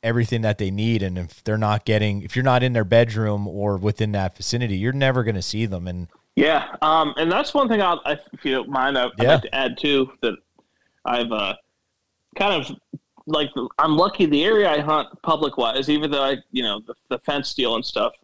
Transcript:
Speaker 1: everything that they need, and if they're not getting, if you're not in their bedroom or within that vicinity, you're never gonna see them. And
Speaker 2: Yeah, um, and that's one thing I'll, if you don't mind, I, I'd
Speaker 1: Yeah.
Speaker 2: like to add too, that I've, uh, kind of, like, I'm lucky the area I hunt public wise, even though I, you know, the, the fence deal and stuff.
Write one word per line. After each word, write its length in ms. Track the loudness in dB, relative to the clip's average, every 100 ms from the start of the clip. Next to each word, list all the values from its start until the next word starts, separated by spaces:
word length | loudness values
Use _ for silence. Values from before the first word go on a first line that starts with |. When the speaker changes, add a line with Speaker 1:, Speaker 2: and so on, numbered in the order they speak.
Speaker 1:
everything 380 | -2 0 0 0
that 160 | 0 0
they 120 | -2
need, 320 | 0 0 0
and 160 | -2 -4
if 240 | -8 -8
they're 140 | -4 0
not 260 | 0 0
getting, 380 | 2 2 2 -2
if 120 | -4 -2
you're 80 |
not 180 | 2 4
in 80 | 2
their 120 | 0
bedroom 600 | 4 6 6 2 0 -2 -4
or 280 | -2 -2 0
within 360 | 0 0 0
that 240 | 0 -2 -4
vicinity, 400 | -4 -2 -2 0
you're 160 | 0
never 300 | 2 2 2
gonna 180 | 0 -2
see 240 | -4 -4 -4
them. 220 | -4 -6
And 180 | -8 -10 _ _ 0
Speaker 2:
Yeah, 400 | 2 2 -2 -2
um, 320 | 2 2 2 0
and 140 | 0
that's 220 | 0 0
one 160 | 0 2
thing 140 | 2
I'll, 180 | 2 0 -2
if 380 | -6 -8 -8
you 80 | -4
don't 160 | -2 -2
mind, 280 | -2 0 0
I, 100 | -2
I'd 40 | 0
Speaker 1:
Yeah. 140 | 4
Speaker 2:
like 100 | 4
to 120 | 2
add 240 | -4 -4 -2
too, 340 | 0 0 0 -2
that 120 | -4 -4 _ _ _ _ _ _
I've, 280 | -4 -4 -2
uh, 240 | -4 -4 -6 _ _ _ _ _ _ _ -2
kind 160 | 0
of, 220 | 0 -4 -12 _ -18 -18 _ -4
like, 240 | -2 -2 -6 -6 0
I'm 160 | 2 4
lucky 300 | 2 2 2
the 180 | 4
area 260 | 4 4 4
I 80 | 2
hunt 300 | 0 0 -2 -6
public 340 | -2 0 0 0
wise, 320 | -2 0 0
even 220 | 0 0
though 100 | 0
I, 140 | 0 -2 -4
you 100 | -4
know, 180 | -4 -6 -10
the, 80 | -18 _
the 80 | -6
fence 340 | -4 -4 -4
deal 220 | -2 0
and 100 | 0
stuff. 280 | -2 -2 -2 -2